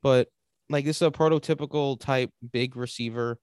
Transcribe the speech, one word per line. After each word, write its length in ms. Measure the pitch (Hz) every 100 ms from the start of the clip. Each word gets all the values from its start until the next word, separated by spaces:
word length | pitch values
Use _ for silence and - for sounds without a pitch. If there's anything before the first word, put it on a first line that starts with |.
but, 280 | 139 131 120 _ _ _ _
like, 160 | 147 139
this 120 | 156
is 40 |
a 80 | 170
prototypical 880 | 139 160 160 - 151 147 151 143 131
type 320 | - 131 123 _ 120
big 240 | 120 127 123
receiver 600 | 123 - 117 117 117 117